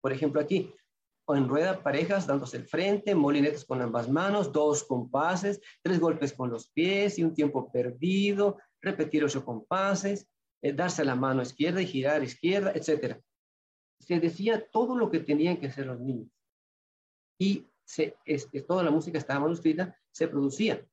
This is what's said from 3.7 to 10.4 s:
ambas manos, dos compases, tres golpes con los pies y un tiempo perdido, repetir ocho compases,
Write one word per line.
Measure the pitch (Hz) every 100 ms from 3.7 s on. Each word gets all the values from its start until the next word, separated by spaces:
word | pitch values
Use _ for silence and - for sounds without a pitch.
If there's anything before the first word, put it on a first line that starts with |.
| 127
ambas | 123 120 117
manos, | 143 190 208 170
dos | 151 151 147
compases, | - 127 123 135 160 185 196 202 - -
tres | 165 175
golpes | 165 156 139
con | - 123
los | 117 -
pies | - 175 196 202 196
y |
un | 165
tiempo | 160 147 135 127
perdido, | 123 123 123 165 190 202 196 202 202 - _
repetir | 180 - 151 151
ocho | 147 135 131
compases, | 113 - 185 196 196 196 202 - _